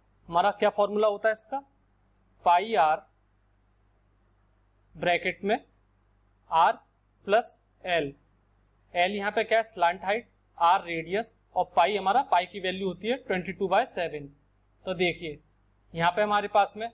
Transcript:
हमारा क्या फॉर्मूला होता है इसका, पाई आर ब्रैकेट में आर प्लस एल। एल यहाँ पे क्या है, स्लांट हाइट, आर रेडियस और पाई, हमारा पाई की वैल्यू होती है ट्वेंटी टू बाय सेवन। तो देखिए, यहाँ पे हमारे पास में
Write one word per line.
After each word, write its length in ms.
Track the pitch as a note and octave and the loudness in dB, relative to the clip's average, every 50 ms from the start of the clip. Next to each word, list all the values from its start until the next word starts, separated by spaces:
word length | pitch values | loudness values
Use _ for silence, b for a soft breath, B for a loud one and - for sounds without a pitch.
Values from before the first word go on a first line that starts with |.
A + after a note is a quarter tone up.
| _ _ _ _ _ - | _ _ _ _ _ -2
हमारा 220 | E3+ E3+ F#3 G3+ G3 | 0 2 2 2 2
क्या 160 | - G#3 G#3 | 2 2 2
फॉर्मूला 360 | - - G3+ G3 G#3 G#3 G#3+ | 2 2 0 2 2 2 2
होता 220 | G#3+ G3+ G3+ - A3 | 2 2 0 0 0
है 40 | G#3+ | 0
इसका, 300 | - - - C4+ C#4 C#4 _ _ _ _ _ _ _ _ _ _ _ _ _ _ _ - | -2 -6 -10 -10 -10 -10 _ _ _ _ _ _ _ _ _ _ _ _ _ _ _ 2
पाई 280 | F3 F3 F3+ G3 A3+ A3+ | 4 4 4 2 0 2
आर 320 | F#3+ E3 D3+ D#3 E3 - _ _ _ _ _ _ _ _ _ _ _ _ _ _ _ _ _ _ _ _ _ _ _ _ _ _ _ _ _ _ _ _ _ _ _ _ _ - | 2 2 2 2 0 -4 _ _ _ _ _ _ _ _ _ _ _ _ _ _ _ _ _ _ _ _ _ _ _ _ _ _ _ _ _ _ _ _ _ _ _ _ _ -12
ब्रैकेट 480 | D#3+ E3 F3 F3 E3+ F3 F#3 F3 - - | -4 -2 0 0 0 -2 -4 -6 -4 -2
में 160 | G3 A3 C#4 - _ _ _ _ _ _ _ _ _ _ _ _ _ _ _ _ - | -2 -2 -2 -4 _ _ _ _ _ _ _ _ _ _ _ _ _ _ _ _ 0
आर 340 | E3+ D#3+ E3+ G#3 A#3 - _ _ _ _ _ _ _ _ - | 2 4 4 4 2 -2 _ _ _ _ _ _ _ _ -2
प्लस 200 | G3+ G3 A#3 A#3+ - - - _ _ _ _ - | 0 0 0 0 -2 -8 -20 _ _ _ _ -4
एल। 280 | F#3 F3 E3 D3 C#3 C#3+ _ _ _ _ _ _ _ _ _ _ _ _ _ _ _ - | -2 0 0 -2 -2 -8 _ _ _ _ _ _ _ _ _ _ _ _ _ _ _ -2
एल 180 | F3 F3 F#3 | 0 0 0
यहाँ 200 | G#3 G3+ G3 G#3 | 0 -4 -4 -2
पे 120 | G#3 A3+ G#3+ | -2 -2 0
क्या 140 | A3 A3 | 0 0
है, 60 | A3+ A3 | 0 0
स्लांट 400 | A3 - F#3 E3+ E3+ F3+ F#3+ F#3 | -2 -2 0 0 0 0 -2 -4
हाइट, 240 | F#3 G#3 A#3+ A#3 _ _ _ _ _ _ | -4 -4 -4 -6 _ _ _ _ _ _
आर 260 | - E3+ E3+ F#3 G3 F3 | 2 4 4 4 2 0
रेडियस 500 | E3+ E3+ E3 D#3+ E3 F#3 G#3 A#3 - - _ _ _ - | -4 -6 -6 -6 -4 -4 -4 -4 -6 -12 _ _ _ -4
और 100 | F3+ F3 - - | -4 -4 0 2
पाई, 200 | - E3+ F#3 G#3 | 2 2 2 2
हमारा 240 | G3+ - F#3 G#3 B3+ | 0 0 0 2 2
पाई 240 | C#4 C#4 - F3 F3+ | 2 2 0 0 0
की 140 | F3 - G3+ | -2 -6 -8
वैल्यू 280 | F3+ F#3 F#3 F#3+ G3 | -6 -6 -4 -4 -6
होती 200 | F#3 F3 F#3 G#3 | -6 -6 -6 -4
है 80 | A3 B3+ | -4 -4
ट्वेंटी 360 | C4+ - - G3 F3+ F3+ G3 F#3 | -4 -4 -4 -4 -4 -4 -6 -6
टू 140 | - G3+ | -6 -2
बाय 180 | F3 F#3 G#3 B3+ | 0 2 0 0
सेवन। 420 | B3+ - F#3+ E3+ D#3 D3 D3 C#3+ C#3+ - _ _ _ _ _ _ _ _ _ - | 0 -4 -6 -6 -6 -6 -10 -12 -14 -20 _ _ _ _ _ _ _ _ _ -10
तो 80 | F#3+ F#3 | -6 -2
देखिए, 460 | E3+ F3+ F3 E3 - F3 D#3+ D3 - _ _ _ _ _ _ _ _ _ _ - | 0 0 0 -2 -4 -8 -12 -12 -14 _ _ _ _ _ _ _ _ _ _ -4
यहाँ 180 | E3 E3+ F3 | 0 0 0
पे 100 | F3 - | 2 2
हमारे 260 | G#3 G#3 G#3 G#3 G3 | 0 2 2 0 0
पास 260 | G3+ - G#3 G3+ - - | 2 2 2 2 2 -2
में 120 | G#3 A3 A#3 | -8 -10 -10